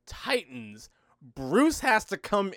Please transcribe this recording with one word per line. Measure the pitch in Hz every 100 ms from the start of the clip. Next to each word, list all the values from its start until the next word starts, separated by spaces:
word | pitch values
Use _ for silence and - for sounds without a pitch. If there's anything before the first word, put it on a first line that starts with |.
| -
Titans, | - - 254 135 127 110 107 - _ _ _
Bruce | 127 123 131 190 311 -
has | 277 220
to | - 190
come | - 208 196